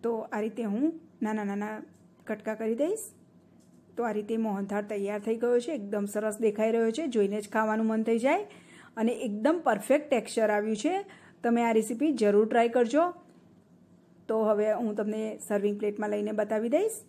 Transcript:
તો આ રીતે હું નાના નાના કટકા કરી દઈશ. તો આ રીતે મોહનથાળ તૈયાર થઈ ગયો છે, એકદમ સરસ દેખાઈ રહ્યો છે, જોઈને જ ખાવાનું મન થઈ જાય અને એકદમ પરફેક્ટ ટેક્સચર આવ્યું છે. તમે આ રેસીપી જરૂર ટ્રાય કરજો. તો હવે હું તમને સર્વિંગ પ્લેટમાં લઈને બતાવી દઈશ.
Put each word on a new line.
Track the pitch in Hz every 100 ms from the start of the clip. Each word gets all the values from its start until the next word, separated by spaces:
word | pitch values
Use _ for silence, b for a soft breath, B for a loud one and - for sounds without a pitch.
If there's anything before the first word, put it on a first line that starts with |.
તો | 233 226 220
આ | 226
રીતે | 214 214
હું | 226 202 302 330 - -
નાના | 214 214
નાના | 208 202 208 214 - _ - _
કટકા | - 214 220
કરી | 214 226
દઈશ. | 226 302 440 - - - - _ - _ - _ -
તો |
આ | 240
રીતે | 214 208 226
મોહનથાળ | 226 196 196 202
તૈયાર | 208 208 196 208
થઈ | 214 226
ગયો | 240 247
છે, | 240
એકદમ | 302 202 208
સરસ | 202 214 214 214
દેખાઈ | 226 208 220
રહ્યો | 226 226
છે, | 226 320
જોઈને | 233 196 208
જ | 208
ખાવાનું | 220 220 220 226
મન | 220
થઈ | 220 233
જાય | 247 339 415 B B B B -
અને | 226
એકદમ | 247 247 202 233 339
પરફેક્ટ | 277 214 - 285 294
ટેક્સચર | 240 214 - 220
આવ્યું | 208 214 214
છે. | 294 381 392 B B -
તમે | 240 233
આ | 233
રેસીપી | 226 214 233 294
જરૂર | 254 208 202 220
ટ્રાય | 240 233
કરજો. | 240 233 277 349 349 - - - - _ _ _ - _ - -
તો | 220
હવે | 214 208 214
હું | 208 233
તમને | 208 208 214 220 -
સર્વિંગ | - 208 202 208
પ્લેટમાં | 208 208 208
લઈને | 208 208
બતાવી | 214 208 220 233
દઈશ. | 294 427 -